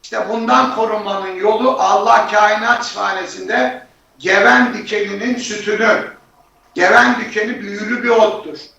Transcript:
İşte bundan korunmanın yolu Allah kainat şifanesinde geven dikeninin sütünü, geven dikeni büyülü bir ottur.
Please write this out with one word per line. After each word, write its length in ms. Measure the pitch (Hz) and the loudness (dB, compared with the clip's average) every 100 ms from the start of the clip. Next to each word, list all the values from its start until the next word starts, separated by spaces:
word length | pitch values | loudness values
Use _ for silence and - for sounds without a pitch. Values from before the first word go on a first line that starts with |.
İşte 260 | - - - | -8 -6 -4
bundan 460 | 226 226 247 254 | -4 2 2 2
korunmanın 600 | 220 226 214 202 196 190 | -2 -2 -2 -4 -6 -6
yolu 360 | - 208 220 254 - | -2 0 2 0 2
Allah 500 | 190 202 208 233 - | 2 2 4 4 4
kainat 540 | 214 208 214 233 233 | 2 2 2 0 -2
şifanesinde 1000 | - 202 196 190 180 - - 131 127 247 - _ _ _ | -2 -6 -4 -4 -8 -12 -4 -2 -2 -4 -18 _ _ _
geven 560 | 180 196 220 247 240 | -2 2 4 4 2
dikeninin 640 | 202 - 208 202 202 240 240 | -2 -6 -4 -4 -4 -4 -4
sütünü, 680 | - 208 202 208 226 - - - _ _ _ _ _ | -6 -6 -4 0 2 0 -2 -16 _ _ _ _ _
geven 420 | 185 185 240 247 233 | 0 4 6 4 0
dikeni 400 | 208 208 226 220 | -4 -4 -4 -6
büyülü 420 | 202 202 214 247 | -8 -8 -6 -4
bir 40 | 240 | 2
ottur. 500 | 226 214 180 160 147 - | 4 4 0 -10 -16 -18